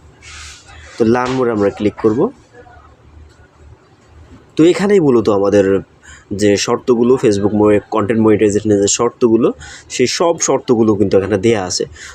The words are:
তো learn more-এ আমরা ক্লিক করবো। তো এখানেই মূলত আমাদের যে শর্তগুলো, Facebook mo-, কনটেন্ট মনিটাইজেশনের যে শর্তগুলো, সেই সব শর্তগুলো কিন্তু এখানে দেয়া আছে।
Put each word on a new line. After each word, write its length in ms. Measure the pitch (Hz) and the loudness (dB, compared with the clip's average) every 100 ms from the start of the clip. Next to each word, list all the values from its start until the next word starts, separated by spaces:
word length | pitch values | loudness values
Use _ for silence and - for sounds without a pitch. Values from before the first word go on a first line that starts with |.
| - _ - - - - - - - - | -20 _ -20 -20 -20 -20 -20 -20 -16 -2
তো 60 | |
learn 260 | 113 123 123 131 | 0 0 0 -2
more-এ 140 | 120 | -2
আমরা 200 | 107 101 | 0 -2
ক্লিক 240 | - 104 - | 0 -4 -2
করবো। 280 | 110 113 220 - _ - - - - _ - - - _ - _ - - _ _ _ - - - _ - | -2 0 -2 -4 _ -20 -20 -20 -20 _ -20 -20 -20 _ -20 _ -20 -20 _ _ _ -20 -20 -20 _ 0
তো 80 | |
এখানেই 360 | 165 170 196 202 | 2 2 2 2
মূলত 280 | 147 120 107 | 4 2 2
আমাদের 520 | 101 98 101 95 98 - _ - - - | 0 2 2 2 0 -4 _ -20 -20 -12
যে 240 | 98 104 101 | -2 0 0
শর্তগুলো, 580 | - 120 - 117 120 | 0 -4 0 0 2
Facebook 400 | 127 117 101 101 104 | 2 2 0 -2 0
mo-, 180 | 107 104 - | 2 2 -2
কনটেন্ট 320 | 110 104 113 | -4 -2 0
মনিটাইজেশনের 580 | 110 101 107 101 107 101 | 2 2 2 0 0 0
যে 80 | 101 | 0
শর্তগুলো, 640 | - 120 - 120 110 151 254 - - - | 0 -2 -2 0 0 0 -4 -14 -20 -14
সেই 180 | - 123 | -4 -2
সব 340 | - 170 170 | 0 -2 -2
শর্তগুলো 540 | - 135 - 113 110 | -2 -4 0 0 2
কিন্তু 240 | 101 98 95 | 0 2 0
এখানে 200 | 95 101 | 0 -2
দেয়া 260 | 113 110 | 0 -2
আছে। 200 | 92 - - - - | -2 -6 -8 -10 -20